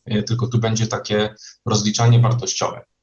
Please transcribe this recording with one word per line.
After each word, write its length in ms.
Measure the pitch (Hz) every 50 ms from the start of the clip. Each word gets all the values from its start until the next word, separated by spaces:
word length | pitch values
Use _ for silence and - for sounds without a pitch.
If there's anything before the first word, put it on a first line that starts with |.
| _
e, 180 | - 107 104
tylko 240 | 104 - 120 - -
tu 120 | - - -
będzie 280 | 110 113 110 - 214
takie 480 | - - - - - 104 - 208 208 - - - - - _ -
rozliczanie 540 | 107 110 104 101 107 107 - 117 120 120 120
wartościowe. 640 | 120 113 120 123 - - - - 92 87 - - - _ _ _